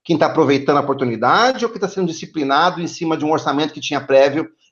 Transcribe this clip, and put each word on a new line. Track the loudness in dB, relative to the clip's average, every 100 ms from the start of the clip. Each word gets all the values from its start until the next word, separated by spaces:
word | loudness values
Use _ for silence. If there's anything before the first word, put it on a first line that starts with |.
Quem | -2 2
tá | 2
aproveitando | 2 2 2 2 0
a |
oportunidade | 0 -2 -2 0 2 4 2 0
ou | -4
quem | -4
tá | -6
sendo | -4 -4
disciplinado | -6 -10 -6 -2 2 0 0
em | -6
cima | -6 -4 -2
de |
um | 0
orçamento | -2 -2 -2 -4
que | -6
tinha | -8 -6
prévio | 2 4 4 2 -6 _ _